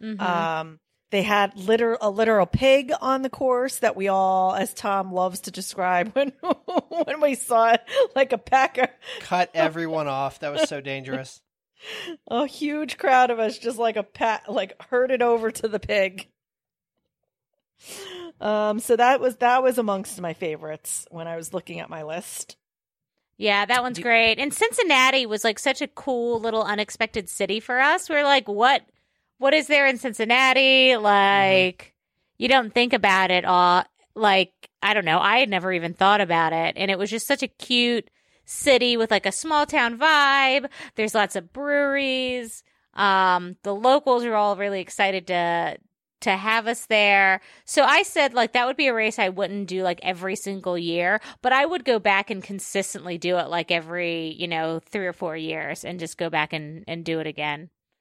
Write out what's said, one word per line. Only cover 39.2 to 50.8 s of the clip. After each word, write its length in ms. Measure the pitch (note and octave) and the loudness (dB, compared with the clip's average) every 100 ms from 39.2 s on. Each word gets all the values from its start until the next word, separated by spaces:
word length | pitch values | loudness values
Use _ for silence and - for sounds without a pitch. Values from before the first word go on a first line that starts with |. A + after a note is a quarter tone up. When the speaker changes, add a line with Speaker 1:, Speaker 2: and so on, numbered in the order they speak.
| G3+ | 0
Speaker 1:
a 60 | |
small 340 | - D#4+ D4+ D4 | -4 -2 0 0
town 320 | D4 A#3+ A#3 | 0 -2 2
vibe. 720 | D#4 D4 C#4 C#4 C4+ C4+ B3 - - - | 4 4 4 4 2 0 -2 -12 -12 -6
There's 200 | G#3+ A3 | -2 0
lots 200 | G3 F#3+ | 0 -4
of 160 | E3+ | -10
breweries. 1120 | B3+ C#4+ C#4+ C#4+ C#4 C4+ C4 B3+ B3 A3+ - _ _ _ | -8 -2 0 0 0 -2 -2 -4 -6 -8 -16 _ _ _
Um, 640 | - G3+ F#3+ F#3 F3+ F3+ F3+ | 0 2 4 4 2 -2 -10
the 100 | G3+ | -8
locals 500 | G3+ B3 C#4 C4+ B3 A#3+ | 0 4 4 4 0 2
are 100 | G#3+ | 0
all 200 | G#3 G3 | 0 0
really 240 | G3+ G3 | -4 -4
excited 440 | F3 - G3 F#3+ F3 | -6 -2 0 0 -2
to, 500 | F3+ E3+ E3+ E3 - _ _ _ - | -2 0 0 -2 -8 _ _ _ -6
to 80 | G#3+ F#3+ | -2 -2
have 300 | G#3+ A3+ A3 | 0 0 -2
us 180 | A#3+ - | -6 0
there. 560 | G#3+ G3+ G3 F#3+ F#3+ - - - | 2 4 4 4 2 -4 -20 -4
So 180 | D4+ | 2
I 200 | C4 D#4 | 4 4
said, 320 | G4 E4 C#4 A#3+ | 2 0 0 2
like, 180 | A#3 | 0
that 140 | B3 B3 | 0 0
would 100 | C#4 | 0
be 80 | C#4 | 0
a 60 | |
race 240 | A3+ A3 A#3 | 0 -2 0
I 120 | F#3+ | -2
wouldn't 380 | F#3 F#3 G3+ F3+ | -2 -4 -4 -6
do, 140 | F#3 | -2
like, 180 | F#3 F3 | -2 -2
every 320 | - F3 F#3+ F#3+ | -4 -6 -6 -8
single 420 | G3+ G3 F3+ | -8 -8 -6
year, 420 | F3 | -6